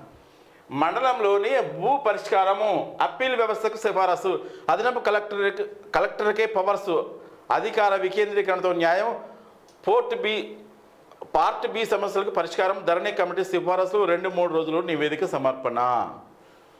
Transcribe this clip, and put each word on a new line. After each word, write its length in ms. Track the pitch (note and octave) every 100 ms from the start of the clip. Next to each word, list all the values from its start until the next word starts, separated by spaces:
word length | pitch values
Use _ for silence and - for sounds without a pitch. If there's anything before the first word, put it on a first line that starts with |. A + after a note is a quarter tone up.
| - - - - - - -
మండలంలోని 920 | C3 D#3+ G3+ C4 B3 G3+ G3+ A3 C4+
భూ 360 | E3+ D#3+ G#3 C#4
పరిష్కారము, 1000 | A3 F#3+ - G3 F#3+ G3 G#3+ E3 - -
అప్పీల్ 340 | E3 - C4 A#3+
వ్యవస్థకు 420 | A3 G#3+ A3 G#3+
సిఫారసు, 680 | G#3+ F#3 F#3 F3 F#3+ E3+ - - -
అదనపు 300 | F3 A#3 A#3+
కలెక్టర్, 680 | G#3+ G#3 G#3 G3+ G3+ G3+ G3+ - - D#3+
కలెక్టర్కే 500 | G3+ - G#3 G#3+ A3
పవర్స్, 580 | G3 F#3+ G3 G3 D#3 - - - - -
అధికార 440 | C#3+ G#3 A3 G#3 G3
వికేంద్రీకరణతో 800 | F#3 G3 G#3 G3+ F#3+ F3+ F3+
న్యాయం, 460 | F3 E3 F3+ A3+ - - - - - - - -
పోర్ట్ 340 | A#3+ A#3+ A3+
బి, 360 | G#3+ G#3+ - G#3 - - - - - - - D#3+
పార్ట్ 320 | F3+ - A#3
బి 180 | G#3 A3
సమస్యలకు 440 | G3+ G3 G3 G3+
పరిష్కారం, 560 | F#3+ E3 - F#3 G3 E3
ధరణి 260 | F3 G#3
కమిటీ 320 | G3+ F3+ F3
సిఫారసు, 600 | F#3 F3 D#3+ F#3 F#3 G#3
రెండు 260 | F#3 F3 F#3+
మూడు 240 | F3 F3
రోజులు 280 | D#3+ D#3+ D#3+
నివేదిక 440 | F3 D3+ D3+ D#3 F3+
సమర్పణ. 840 | D3+ C3 C3 B2+ A#2+ B2 A#2+ F#2 - - - - - - -